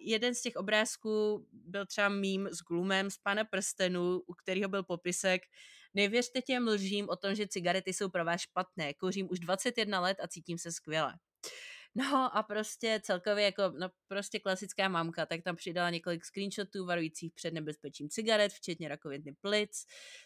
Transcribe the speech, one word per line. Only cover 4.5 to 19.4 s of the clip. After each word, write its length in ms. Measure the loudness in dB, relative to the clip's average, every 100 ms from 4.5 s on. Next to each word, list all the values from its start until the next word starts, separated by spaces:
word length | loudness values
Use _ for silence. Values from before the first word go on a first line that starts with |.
| 0 0
byl 140 | -2
popisek: 600 | -2 -4 -2 0 2 2 0 -20 -20 -20 -6
„Nevěřte 480 | 2 4 4 2 -2
těm 260 | 0 2 4
lžím 400 | 2 2 -2 -2
o 80 | -2
tom, 180 | 0
že 140 | 0 -2
cigarety 440 | 0 2 2 0
jsou 160 | -2 0
pro 160 | 0
vás 160 | 0 0
špatné. 540 | -2 -4 -4 -2 -4
Kouřím 340 | -2 -2 -2 -2
už 100 | -4
dvacet 380 | 0 0 2 0
jedna 220 | 0 2
let 160 | 2 0
a 60 | -4
cítím 300 | -10 -8 -6
se 140 | -6
skvěle.“ 400 | -8 -2 0 0 -4 _ _ -14 -14 -14 -16 -10 -4
No 380 | 2 4 4 0
a 60 |
prostě 580 | -2 -2 -4 -2 0 0
celkově 420 | 0 0 2 4
jako, 280 | 4 4 0 0
no 100 | -8 -8 -8
prostě 320 | -6 -4 -4
klasická 480 | -2 -2 -2 0 2
mamka, 380 | 2 0 -2 -2
tak 160 | -2
tam 140 | -4 -6
přidala 340 | -4 0 0
několik 340 | 0 -2 -4
screenshotů 600 | -4 -6 -6 -4 -6 -6 -2
varujících 460 | 0 -2 -4 -10
před 200 | -8 -6
nebezpečím 540 | -4 -6 -8 -10 -10 -8
cigaret, 440 | -4 2 4 4
včetně 360 | 2 -8 -6 -6
rakoviny 460 | -8 -8 -8 -10 -8